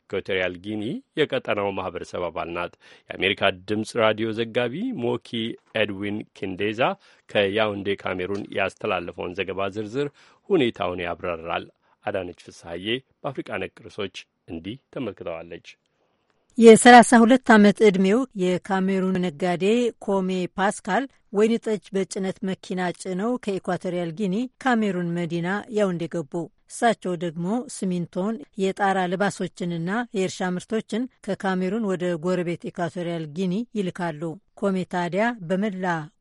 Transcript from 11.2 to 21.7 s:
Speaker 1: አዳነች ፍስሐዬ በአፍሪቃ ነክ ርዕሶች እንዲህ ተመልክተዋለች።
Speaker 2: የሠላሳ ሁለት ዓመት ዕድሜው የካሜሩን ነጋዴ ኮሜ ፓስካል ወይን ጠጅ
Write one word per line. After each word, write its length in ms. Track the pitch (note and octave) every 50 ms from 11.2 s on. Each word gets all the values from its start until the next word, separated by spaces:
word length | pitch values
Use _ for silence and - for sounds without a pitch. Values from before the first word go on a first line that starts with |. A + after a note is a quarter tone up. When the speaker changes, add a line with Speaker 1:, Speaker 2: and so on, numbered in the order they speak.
| - F#2 E2+ E2 D#2+ E2+ E2+ F2+ - - _ _ _ _ _ _ _
Speaker 1:
አዳነች 360 | - G2 G2 F#2 F2 F2 _ -
ፍስሐዬ 440 | - F#2+ - - F2 E2+ F2 F#2 G#2 A2+ C3 - _ _
በአፍሪቃ 360 | _ _ C#3+ C3+ - D#3+ - A2+
ነክ 180 | G2 F#2 F2 _ -
ርዕሶች 360 | - A2 - - G#2 F#2+ _ - - _ _ _ _ -
እንዲህ 280 | F#2+ E2 E2 F#2+ A2+ C3+ _ _
ተመልክተዋለች። 760 | - - C3+ G#2+ F#2+ - F#2+ F2+ E2+ D#2+ E2 E2+ E2+ F2 _ - - _ _ _ _ _ _ _ _ _ _ _ _ _ _ _ _ -
Speaker 2:
የሠላሳ 520 | A3+ A#3 A3 G#3 - B3 A#3+ B3 A3 - -
ሁለት 320 | A#3 A#3 A3 C4 B3+ _ -
ዓመት 300 | A#3 G#3+ G#3 G3+ G3 -
ዕድሜው 380 | A3+ G#3+ F#3+ F#3 F#3+ F#3+ G3+ A#3+ C4+ - _
የካሜሩን 800 | G#3 F3+ F3+ F3+ F3 _ - G3 F#3+ F#3+ F#3+ G3 F#3+ F#3 F#3+ F#3+ F#3
ነጋዴ 460 | F3+ F3+ D3+ D3 F#3 F3+ F3 E3+ F3+ G3 A3 A#3+ B3 A#3 - _
ኮሜ 300 | - - G3 G3 F#3+ F#3 F#3 F#3 F3+ E3+ _
ፓስካል 520 | - F#3+ G3+ G#3 - - - G#3 A3 C4+ C4+ _ _ _ _ -
ወይን 200 | G3 G#3+ A3+ A#3 A3+
ጠጅ 260 | _ A#3